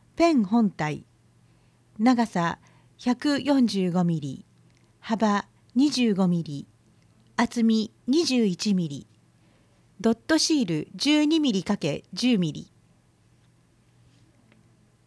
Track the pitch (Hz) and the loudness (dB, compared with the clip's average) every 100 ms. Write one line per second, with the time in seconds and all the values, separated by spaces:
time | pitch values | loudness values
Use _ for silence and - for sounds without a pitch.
0 | _ - 339 294 190 233 208 - 151 147 | _ 0 2 4 2 2 0 -2 -6 -6
1 | - _ _ _ _ _ _ _ _ - | -14 _ _ _ _ _ _ _ _ 0
2 | 226 240 226 185 170 - _ _ _ _ | 2 2 0 -2 -4 -4 _ _ _ _
3 | 247 247 294 277 - 277 233 196 185 175 | -4 -2 -2 -2 0 2 2 0 0 0
4 | 175 165 139 127 - _ _ _ _ _ | 0 -2 -6 -12 -18 _ _ _ _ _
5 | - 214 220 202 - _ _ 240 294 262 | -6 -2 0 0 -4 _ _ 0 0 2
6 | 233 185 185 175 156 143 113 _ _ _ | 0 2 0 0 -4 -12 -14 _ _ _
7 | _ _ _ - 240 240 226 220 214 - | _ _ _ -4 -2 0 2 2 -2 -8
8 | - 294 330 254 214 175 214 190 165 143 | -2 0 2 2 0 0 -2 0 -2 -8
9 | - _ _ _ _ _ _ _ _ - | -14 _ _ _ _ _ _ _ _ -4
10 | 226 226 - 320 - 311 196 156 - 180 | -2 -2 0 0 2 0 0 -4 -6 -4
11 | 269 302 302 320 294 196 - 208 156 147 | 0 2 2 2 0 -2 -2 -4 -4 -6
12 | - 185 247 220 170 147 - _ _ _ | -10 -4 0 2 0 -6 -16 _ _ _
13 | _ _ _ _ _ _ _ _ _ _ | _ _ _ _ _ _ _ _ _ _
14 | _ _ _ _ _ _ _ _ _ _ | _ _ _ _ _ _ _ _ _ _